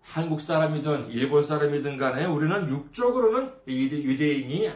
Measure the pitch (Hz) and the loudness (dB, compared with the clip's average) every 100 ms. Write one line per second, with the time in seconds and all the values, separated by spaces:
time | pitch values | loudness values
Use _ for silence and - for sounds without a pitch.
0 | - 160 165 151 - 156 156 151 151 139 | -8 -6 -2 -4 0 0 2 0 0 -2
1 | 110 117 135 147 147 151 147 143 139 131 | -2 -2 4 4 4 0 0 0 -4 -2
2 | 131 127 175 147 156 202 160 139 - - | -2 0 -2 0 2 0 -2 -4 -6 0
3 | 247 254 226 247 269 - - 131 135 147 | 0 4 4 2 -2 -10 -6 -2 -2 -2
4 | 135 131 151 139 127 165 220 | -2 0 2 0 -2 -2 -2